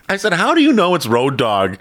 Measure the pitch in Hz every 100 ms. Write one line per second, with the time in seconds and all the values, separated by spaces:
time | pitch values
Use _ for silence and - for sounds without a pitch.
0 | - 196 - 170 226 339 277 226 175 175
1 | 110 117 135 131 117 101 95 98